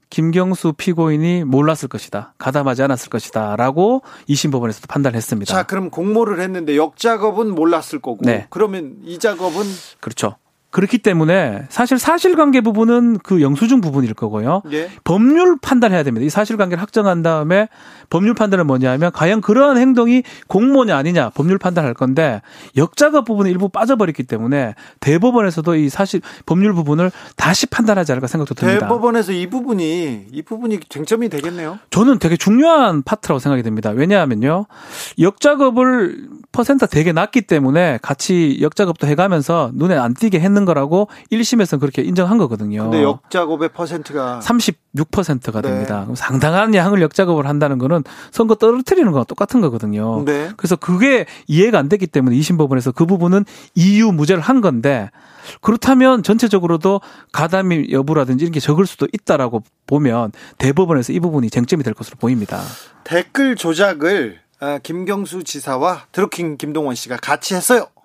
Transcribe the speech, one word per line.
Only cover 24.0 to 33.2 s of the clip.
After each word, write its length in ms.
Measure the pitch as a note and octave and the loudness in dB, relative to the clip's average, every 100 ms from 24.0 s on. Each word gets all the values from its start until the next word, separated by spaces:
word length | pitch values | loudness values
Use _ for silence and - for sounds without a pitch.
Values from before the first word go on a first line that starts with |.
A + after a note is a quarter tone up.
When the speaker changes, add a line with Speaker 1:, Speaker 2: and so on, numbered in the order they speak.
| F#3 D3+ | 0 -2
Speaker 1:
때문에 500 | - A2+ A2+ C#3+ A#2+ - - - | -6 -4 -2 -2 -2 -8 -18 -6
대법원에서도 760 | C3+ D#3+ A#3+ A#3+ G3+ E3 D#3+ E3 | 0 2 4 2 0 0 0 0
이 120 | D3 | 0
사실 320 | - G3 F#3 - - | 0 -2 -4 -8 -12
법률 300 | - E3+ G#3 | -2 2 2
부분을 360 | F3 D3 D3+ F3+ - - - | 2 0 0 0 -4 -16 -4
다시 300 | - F#3+ B3 | -2 0 -2
판단하지 460 | - A3 G3 D#3+ | -2 0 0 0
않을까 140 | B2+ D3+ | -2 -2
생각도 280 | D#3+ C#3+ | -4 -4
듭니다. 260 | B2+ F3+ G3+ | -2 0 2
Speaker 2:
대법원에서 520 | G#3 A#3 A#3 A#3 F#3 | 0 0 2 0 0
이 140 | F3+ F3+ | -4 -4
부분이, 800 | B3+ B3+ G#3 D#3 F3 D#3+ A2 G2 | -6 -4 -2 -2 -2 -4 -8 -12
이 120 | C#3 | -14
부분이 380 | D#3+ A3+ A#3+ G#3 - | -12 -8 -6 -6 -8
쟁점이 400 | C#3+ D3+ A3+ A#3 | -10 -4 -2 -2
되겠네요. 480 | D3+ D#3+ F3 D#3 G3 - | -4 -8 -8 -10 -12 -4
Speaker 1:
저는 300 | F3 A#3+ A3+ | 2 4 4
되게 180 | E3 E3+ | 2 0
중요한 640 | - A3+ D#4+ D#4+ A#3 D#3 | 2 4 6 4 4 0
파트라고 360 | - G#3+ | -2 -4